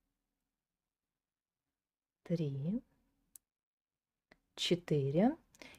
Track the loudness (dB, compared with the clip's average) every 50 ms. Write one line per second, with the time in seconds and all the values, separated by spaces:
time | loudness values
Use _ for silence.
0 | _ _ _ _ _ _ _ _ _ _ _ _ _ _ _ _ _ _ _ _
1 | _ _ _ _ _ _ _ _ _ _ _ _ _ _ _ _ _ _ _ _
2 | _ _ _ _ -6 -2 -2 0 0 -2 -4 -4 -4 -4 -4 -4 -6 _ _ _
3 | _ _ _ _ _ _ -20 -20 _ _ _ _ _ _ _ _ _ _ _ _
4 | _ _ _ _ _ _ -20 _ _ _ -10 -4 -2 0 0 0 0 0 0 2
5 | 2 2 4 4 4 4 2 0 _ _ _ -20 -20 -20 -20